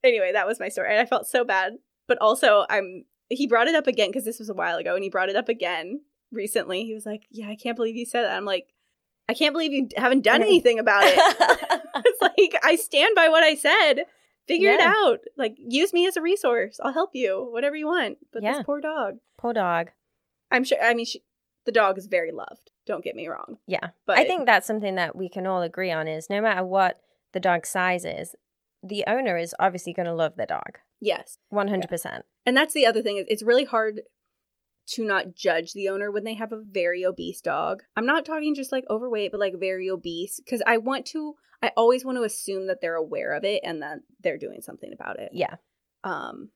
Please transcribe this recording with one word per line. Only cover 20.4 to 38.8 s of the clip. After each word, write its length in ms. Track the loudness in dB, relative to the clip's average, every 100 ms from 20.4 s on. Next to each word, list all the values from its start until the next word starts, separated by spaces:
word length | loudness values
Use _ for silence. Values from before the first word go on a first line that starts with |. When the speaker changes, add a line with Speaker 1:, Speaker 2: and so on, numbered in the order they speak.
| _
Speaker 1:
I'm 120 | -2
sure, 140 | 0 2
I 120 | 2
mean, 120 | 0 -4
she, 160 | -10 _ _ _ _
the 60 | -2
dog 240 | 2 2 0
is 80 | -2
very 260 | -2 -2
loved. 400 | -8 -12 -16 _ _ -8
Don't 180 | -8
get 100 | -8
me 140 | -10 -10
wrong. 300 | -12 -14 -16 -8
Speaker 2:
Yeah. 220 | -6 -6 _
Speaker 1:
But 140 | 2 4
Speaker 2:
I 60 |
think 220 | 4 2 4
that's 200 | 4 4
something 300 | -4 -2 -2
that 180 | -4
we 140 | -4 -10
can 180 | -6 -4
all 160 | -2
agree 300 | -4 -4 -4
on 160 | -2 -4
is 200 | -6 -6
no 120 | -2
matter 240 | 0 0
what 360 | 0 2 2 0 _ _ _
the 60 | -2
dog's 300 | 0 0 0
size 360 | -2 0 0
is, 300 | -4 -8 -12 -16 _ _ _ _
the 220 | -10 -6 -2
owner 300 | 0 0 -2
is 180 | -4 0
obviously 320 | 0 0 -10
gonna 220 | -6 -4
love 200 | -2 -2 -2
the 100 | -4
dog. 320 | -6 -8 -18 _ _
Speaker 1:
Yes. 380 | -4 -4 -6 -20 _
Speaker 2:
One 180 | -2 0
hundred 200 | -2 -4
percent. 360 | -6 -8 -12 -16 _ 2
Speaker 1:
And 100 | 2
that's 180 | 2
the 100 | 4 4
other 140 | 4
thing 160 | -2 -6
is 80 | -4
it's 140 | -4
really 200 | 2 2
hard 360 | 2 -2 -2 -6 -16 _ _ _ _ _ _ _ -14
to 160 | -6
not 300 | -2 -2 -4
judge 380 | -4 0 0 -2
the 160 | -6 -4
owner 220 | -4 -4
when 140 | -4
they 100 | -6
have 160 | -8 -10
a 100 | -10
very 400 | -8 -4 -2 0
obese 360 | -2 -4 -10 -8
dog. 420 | -4 -4 -4 -6 _ -4
I'm 100 | 0
not 180 | 0
talking 300 | -2 -4 -4
just, 180 | -4 -4
like, 120 | -6